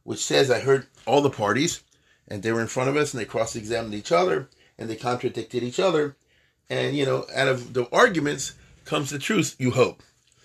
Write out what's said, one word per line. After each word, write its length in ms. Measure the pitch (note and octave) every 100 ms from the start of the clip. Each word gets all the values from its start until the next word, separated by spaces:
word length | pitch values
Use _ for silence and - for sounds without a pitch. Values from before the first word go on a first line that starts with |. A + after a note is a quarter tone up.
which 200 | - A2+
says, 280 | - D3 C3
"I 80 | A2+
heard 280 | B2 C3+ - _ -
all 160 | C#3
the 80 | C#3+
parties, 520 | - G#2 A2 E3 - _ _ _ _ -
and 160 | G#2
they 80 | G#2+
were 100 | A2+
in 60 | A2+
front 220 | C3 C3
of 80 | D3
us, 160 | D3
and 80 | B2+
they 40 | G#2
cross-examined 680 | A#2 A2 A#2+ G#2+ A2+ A2+
each 180 | G#2 -
other, 380 | E3+ F3+ D#3 C3+ _ _ -
and 120 | A2
they 60 | A2+
contradicted 680 | B2 B2 A#2+ A#2+ A2 B2
each 160 | B2 B2
other. 380 | F#3+ D#3+ C#3+ - _ _ _ _ -
And, 300 | B2+ B2+ C#3+
you 80 | C3
know, 200 | C3 - B2+
out 120 | C3+
of 260 | B2+ A#2+
the 140 | A#2+ A#2+
arguments 600 | F3 B3 E3+ D3 D3 - - - _ -
comes 260 | D3+ C#3
the 80 | C#3+
truth, 360 | - G#3+ C3+ -
you 120 | B2+
hope." 320 | B2 - - _ _ _ _